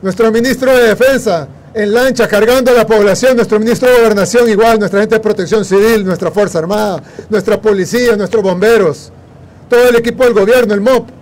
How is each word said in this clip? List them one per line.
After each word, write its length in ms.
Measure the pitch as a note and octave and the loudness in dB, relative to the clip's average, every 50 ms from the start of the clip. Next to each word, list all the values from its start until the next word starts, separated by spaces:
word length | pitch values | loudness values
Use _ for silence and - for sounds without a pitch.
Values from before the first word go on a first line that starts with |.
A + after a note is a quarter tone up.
Nuestro 300 | - F#3+ F3+ - A3+ A3 | -6 -8 -2 0 0 0
ministro 440 | A3 A3+ A#3 C4 B3 - - C4 C4 | 0 0 -2 -2 -2 -2 0 0 2
de 120 | B3+ A#3+ A3+ | 2 2 2
Defensa 600 | G#3 - B3 C4 C4+ B3 - A3 F#3 E3 D3 C3+ - - - - - | 2 2 2 2 2 0 -2 -2 -4 -4 -4 -8 -16 -20 -20 -14 -6
en 200 | A3+ G#3 G#3 G#3 | -4 -4 -2 0
lancha, 340 | A#3+ B3+ C4+ B3+ B3 A#3 - | 0 0 0 0 0 -2 0
cargando 420 | G#3 G3+ G#3+ A3+ B3 C4 B3+ B3 | 0 0 2 2 2 2 2 2
a 20 | B3 | 2
la 140 | A#3+ A3 A3 | 2 2 2
población. 480 | A3+ A3 G#3 G#3 F#3+ F#3 - C4 B3+ | 2 2 2 2 0 2 2 0 2
Nuestro 240 | A#3 A3 G3 G#3+ G#3+ | 2 0 0 0 -2
ministro 300 | G#3+ A3+ A#3+ - C4 B3+ | 0 0 -2 0 2 2
de 80 | B3 A#3+ | 4 4
Gobernación 520 | A3+ A3+ G#3+ G3+ F#3+ F3 G#3 A#3+ A#3+ A#3 | 4 2 2 0 -2 0 0 0 2 2
igual, 300 | G#3+ G3 A3 A#3 A3+ A3 | 2 2 2 2 2 0
nuestra 220 | G#3 F3+ F#3+ G3+ | 0 -2 -2 -2
gente 140 | G#3+ G#3+ A3+ | -2 0 -2
de 60 | A3 | -2
Protección 440 | A3 G#3+ G#3+ G#3 F#3 D3 F#3+ A3+ G3 | 0 -2 -4 -4 -4 -2 -2 -4 -2
Civil, 400 | - F#3+ G3 G3+ A3+ A#3 G#3+ G3+ | 0 0 2 2 2 2 0 0
nuestra 260 | F#3 F#3 F3 F#3 E3+ | -2 -4 -4 -4 -6
Fuerza 280 | D#3+ G3+ G#3 F#3+ - F3 | -2 -2 -4 -2 -2 -6
Armada, 440 | D#3 E3+ G3+ G#3 G#3+ G#3 F#3+ D#3 - - - - - - | -4 -4 -4 -4 -4 -4 -6 -8 -10 -14 -20 -20 -12 -4
nuestra 320 | G#3 A#3+ A3 A3+ A3 - | -4 -4 -2 -2 -4 -2
policía, 540 | - A3 G#3 G3 F3+ D3+ E3+ A#3+ B3 A#3+ A3+ | 0 -2 0 0 -2 -2 -2 -2 0 0 0
nuestros 260 | G#3 G3+ F3+ F#3 A3+ | 0 -2 -2 -2 -2
bomberos. 680 | G3+ F#3+ F3+ F3 G3 A3 A#3 A3 G3 E3 C#3+ - - - - - - - - - - - - - - - | 0 0 -2 -2 0 0 2 2 2 -2 -2 -4 -12 -20 -20 -20 -20 -20 -20 -20 -20 -20 -20 -20 -8 -2
Todo 200 | B3 A#3+ B3 B3 | 0 2 2 4
el 80 | A#3+ A#3 | 2 0
equipo 260 | A#3 A#3 A#3 - C4 | 0 -2 -2 0 0
del 100 | B3 A#3 | 2 2
gobierno, 400 | G#3 F#3+ G3+ A#3+ B3+ B3 G#3 G#3 | 2 2 2 2 2 2 0 -2
el 80 | G3+ | -2
mop. 280 | G3 B3 C4 A#3 A#3 - - - | 0 0 0 0 -2 -6 -18 -20